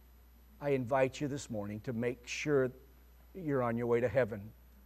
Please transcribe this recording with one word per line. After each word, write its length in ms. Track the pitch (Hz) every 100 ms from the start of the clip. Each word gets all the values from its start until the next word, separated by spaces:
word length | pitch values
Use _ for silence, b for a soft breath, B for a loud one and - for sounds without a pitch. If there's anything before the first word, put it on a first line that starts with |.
| - - - - - -
I 80 | 143
invite 500 | 139 117 135 135 -
you 80 | 151
this 220 | 143 -
morning 320 | 110 101 107
to 100 | 135
make 340 | 113 120 135 -
sure 460 | - 151 143 127 - - - - - -
you're 280 | 190 156 139
on 140 | 120 117
your 120 | 120
way 120 | 120
to 80 | 120
heaven. 340 | 135 113 107 110 - - -